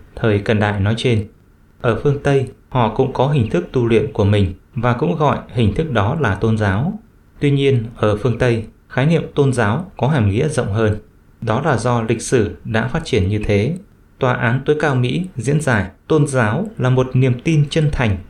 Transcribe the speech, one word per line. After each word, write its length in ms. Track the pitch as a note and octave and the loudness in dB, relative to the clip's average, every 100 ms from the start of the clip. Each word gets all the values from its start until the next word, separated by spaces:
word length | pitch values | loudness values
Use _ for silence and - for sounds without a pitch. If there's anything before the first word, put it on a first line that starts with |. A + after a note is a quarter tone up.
| - - | -8 -4
thời 240 | A#2 G#2 | 0 0
cận 200 | G#2 G#2+ | 0 0
đại 200 | G#2 G2+ | 0 0
nói 140 | G2+ A2 | -2 0
trên. 300 | B2+ A2 - - _ _ _ - | 0 0 -2 -12 _ _ _ -6
Ở 180 | B2 A2 | -2 0
phương 200 | D3 C#3+ | 0 0
Tây, 240 | D3 C#3 A2+ - - | 0 0 -2 -10 -6
họ 200 | C3 A2 A#2+ | 0 0 0
cũng 180 | B2 | -2
có 140 | - C3+ | 0 0
hình 220 | D3 A2 | 2 0
thức 180 | F3 F3 | -2 -2
tu 140 | C3 A#2 | -2 2
luyện 280 | A2+ - | 2 0
của 120 | - G2 | 0 2
mình 280 | G#2 F#2 - _ A#2 | 2 0 -4 _ -4
và 180 | B2 | -2
cũng 220 | A#2+ E3 D#3 | 0 0 0
gọi 220 | D3 A2 - | 0 -2 -4
hình 200 | B2+ G#2+ | 0 0
thức 180 | A#2 D#3+ | 0 -2
đó 260 | A#2 G2+ D#3+ | 0 0 0
là 160 | A#2+ G2 | -2 0
tôn 220 | A2 A2 | 0 0
giáo. 420 | G#2 F#2+ D#3+ A3 - _ _ - | 0 0 -2 -4 -12 _ _ -4
Tuy 120 | D3 | 0
nhiên, 320 | C#3 C#3 B2 A2 - | 2 2 2 -2 -2
ở 220 | G#2+ G#2 | 0 2
phương 200 | C3 A2+ | 0 0
Tây, 260 | B2+ A2+ G#2+ - - | 0 0 -4 -16 -8
khái 160 | - D3 | 0 2
niệm 180 | E3 - - | 2 0 0
tôn 180 | C3+ | 2
giáo 380 | A#2+ G2+ B2+ - - | 2 0 0 -4 -2
có 100 | B2 | 0
hàm 220 | D#3 G2+ | 2 2
nghĩa 180 | G#2 D3 | 2 0
rộng 260 | C#3 A2+ | -2 -2
hơn. 240 | G#2 A2 - - _ _ - | 0 0 0 -6 _ _ -10
Đó 200 | A2+ A2+ D#3+ | -4 -2 0
là 120 | A2+ | 0
do 240 | B2 A#2+ | 0 -2
lịch 200 | A2+ A2+ | 0 -4
sử 340 | - C3 F#2 - B2 | 0 0 0 -4 -4
đã 220 | A2 B2 | -4 -2
phát 180 | E3 - | -4 -2
triển 240 | A2+ F#2 | 0 0
như 100 | G#2+ G#2+ | -2 0
thế. 280 | G2+ A#2 F3+ - _ - - | 0 0 -4 -10 _ -20 -4
Tòa 140 | C3 | -2
án 280 | A#2+ A#2+ C3+ D3 | 0 0 -2 0
tối 100 | D3+ | 0
cao 160 | D#3 B2+ | 0 0
Mỹ 260 | B2 D3 F#3 B2+ | 0 -2 -6 -6
diễn 260 | A2+ D3+ | -2 0
giải 240 | D#3+ A2 - - - | 0 0 -2 -8 -2
tôn 200 | D#3 D3 | 0 2
giáo 400 | C3 G#2+ C3 G#3+ - | 0 0 -2 -4 -2
là 120 | B2+ | 0
một 260 | C3 B2+ C3 | 2 0 2
niềm 180 | C3 A#2+ | 0 0
tin 200 | E3 D#3 C#3+ | 0 0 2
chân 200 | D#3+ D3 | 0 0
thành 260 | - A#2 F2 | 0 0 -2